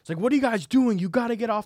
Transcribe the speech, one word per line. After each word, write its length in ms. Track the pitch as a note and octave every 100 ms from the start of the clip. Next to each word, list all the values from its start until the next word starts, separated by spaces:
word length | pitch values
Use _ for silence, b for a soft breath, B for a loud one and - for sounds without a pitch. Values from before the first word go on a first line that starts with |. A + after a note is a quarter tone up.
It's 80 | -
like, 100 | E3
What 140 | A3+
are 40 | C#4+
you 60 |
guys 240 | B3+ A3 D3+
doing? 320 | C4 B3+ G3+
You 100 | F#3
gotta 280 | A3+ A#3 A#3
get 140 | A3+
off. 140 | G#3+